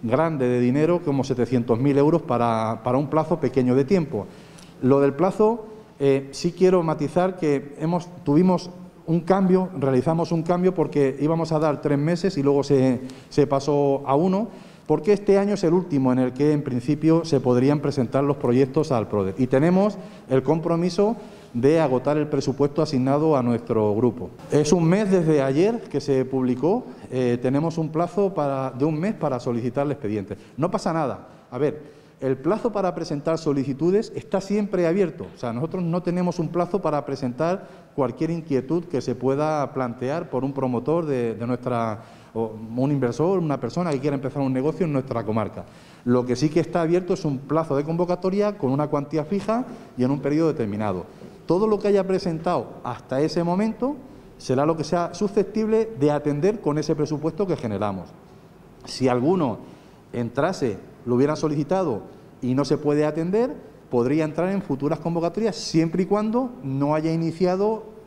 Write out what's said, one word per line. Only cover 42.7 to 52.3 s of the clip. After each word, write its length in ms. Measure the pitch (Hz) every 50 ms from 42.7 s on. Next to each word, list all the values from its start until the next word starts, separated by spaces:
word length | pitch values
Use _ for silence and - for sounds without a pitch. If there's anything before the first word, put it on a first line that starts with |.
| 113
un 160 | 123 131 139
inversor, 480 | 147 139 131 120 117 - 151 175 196 185
una 220 | 175 156 143 127
persona 300 | - 117 - 170 180 175
que 100 | 147 135
quiera 160 | 127 151 143 135
empezar 240 | 127 135 135 135
un 100 | 135 131
negocio 340 | 131 131 131 156 160 - 190
en 60 | 160
nuestra 320 | 147 135 131 135 120 113 110
comarca. 400 | 101 107 113 107 85 - - 92 - - - - - - - -
Lo 220 | 123 120 123 120
que 100 | 123 123
sí 140 | 117 151 151
que 100 | 151 175
está 220 | 160 165 - 180
abierto 320 | 165 160 175 180 185 180 190
es 100 | - -
un 140 | 156 143 127
plazo 400 | 139 - 151 156 160 160 143 135
de 80 | 147
convocatoria 720 | 147 165 170 180 170 180 175 180 190 185 202 202 208 202 202
con 140 | - 127
una 160 | 131 147 147 139
cuantía 360 | 151 147 139 143 - 156 143
fija 400 | 151 202 202 190 - 220 240 254 - - - - - - -
y 60 | 123
en 80 | 127
un 80 | 143 147
periodo 300 | 143 139 147 156 165 160
determinado. 560 | 147 156 120 104 101 104 110 104 92 90 80 - - - - - - - -
Todo 220 | - 160 180 214 220
lo 100 | 214 202
que 120 | 202 208
haya 180 | 202 202 190 180
presentado 580 | 190 185 - 185